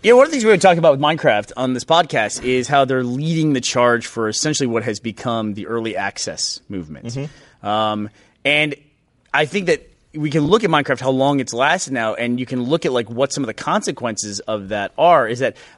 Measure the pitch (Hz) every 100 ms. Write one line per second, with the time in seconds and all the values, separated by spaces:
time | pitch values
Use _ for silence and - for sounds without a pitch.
0 | 208 247 277 285 220 190 190 170 160 135
1 | 147 160 147 104 107 - 127 127 - 165
2 | 165 139 104 - 123 127 127 143 135 131
3 | 123 127 160 160 156 135 - 123 120 120
4 | - - 110 107 156 147 131 113 113 104
5 | 113 101 127 113 107 104 101 117 113 95
6 | 98 - - 78 - - _ 98 78 76
7 | 120 127 143 - - _ 104 107 110 107
8 | 104 - _ _ 143 147 151 143 _ _
9 | _ _ _ 139 151 196 170 156 - _
10 | _ 156 151 156 147 214 208 151 139 127
11 | 135 131 139 143 127 120 139 180 - 131
12 | 113 - 120 123 123 127 123 160 156 123
13 | 113 117 135 151 120 - - 196 208 147
14 | 120 107 104 98 - 110 98 104 98 -
15 | 165 160 113 120 127 - -